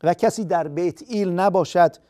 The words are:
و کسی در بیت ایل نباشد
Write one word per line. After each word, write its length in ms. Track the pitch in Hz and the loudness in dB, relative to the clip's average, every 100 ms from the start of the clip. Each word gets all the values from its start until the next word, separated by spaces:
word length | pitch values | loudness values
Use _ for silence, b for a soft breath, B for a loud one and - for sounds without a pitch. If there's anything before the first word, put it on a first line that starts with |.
و 100 | 156 | -2
کسی 320 | 170 220 214 190 | 0 0 0 -2
در 220 | 170 151 | -2 -2
بیت 360 | 147 175 - - | -4 -4 -4 -6
ایل 220 | 220 190 | -4 -2
نباشد 680 | 175 196 185 156 175 170 - _ | 0 0 2 0 2 2 2 _